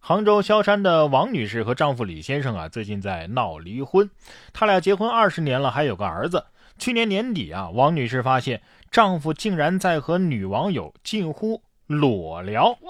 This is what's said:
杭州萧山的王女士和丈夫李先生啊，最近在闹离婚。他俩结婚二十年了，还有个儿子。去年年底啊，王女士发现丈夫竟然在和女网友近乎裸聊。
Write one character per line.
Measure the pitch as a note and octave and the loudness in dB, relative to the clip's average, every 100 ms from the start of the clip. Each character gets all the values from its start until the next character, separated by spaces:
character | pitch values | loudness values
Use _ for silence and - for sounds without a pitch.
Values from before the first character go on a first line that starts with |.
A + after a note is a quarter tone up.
| - | 0
杭 | F3+ | 2
州 | G#3 G#3 | 4 4
萧 | G3 G#3+ | 4 2
山 | G3+ G3+ | 4 2
的 | G3 E3 D3+ | 4 4 4
王 | C3+ G3 | 4 2
女 | G#3 G#2 | -2 -2
士 | A2+ | -4
和 | G#2+ | -2
丈 | B2 D3 B2 | 0 0 0
夫 | |
李 | G#2+ D#2+ | -6 -8
先 | D#2+ C#3 | -6 -4
生 | C3+ | -4
啊， | G#2 D#2+ | -6 -8
最 | A#2 | -10
近 | G#2 G#2 | -8 -6
在 | G2+ F2+ E2 | -6 -6 -6
闹 | B2 G#2+ D#2 | -4 -4 -6
离 | E3+ - | -12 -10
婚。 | C3+ F#3 G3+ _ - - - | 0 2 2 _ -20 -20 -20
他 | - A3 | -2 2
俩 | F#3+ | 4
结 | F3 | 4
婚 | G3 A3 | 0 2
二 | A#3 G#3 | 2 2
十 | D#3+ | 2
年 | D3+ B2+ | -2 0
了， | C#3 | 0
还 | C3+ | 0
有 | D3+ F2+ | -2 -2
个 | |
儿 | G2 E2 C#3 | -4 -4 -2
子。 | E3+ - _ _ _ | -4 -4 _ _ _
去 | - | -4
年 | A#3 A3+ | -2 0
年 | G3 B3+ | 0 -2
底 | G3 F2 | -4 -6
啊， | E2+ F2+ | -8 -6
王 | G2 C#3+ E3 | 2 2 2
女 | A#2+ | -2
士 | B2+ | -2
发 | B2 C3 | 0 0
现 | B2+ A#2 _ _ _ | 0 -8 _ _ _
丈 | - G#3 F3+ | 2 4 2
夫 | D3 | -4
竟 | D#3+ A3 F3+ | -4 -4 0
然 | D3 F#3 | 0 2
在 | F#3 E3 | 0 -2
和 | C#3 F3 | 0 0
女 | F#3 A#2 | 0 -2
网 | F#2+ G2+ F3+ | -2 -2 -2
友 | D3+ D#2 _ | -4 -6 _
近 | - G#3+ E3 | -8 -4 -4
乎 | D3+ A3 A3 _ _ _ | -4 -6 -6 _ _ _
裸 | D3+ D3 G#2 D#2+ E2 | 2 2 2 -4 -8
聊。 | F#2+ G#2+ G#3 A#3+ D#4+ | -4 2 2 0 -8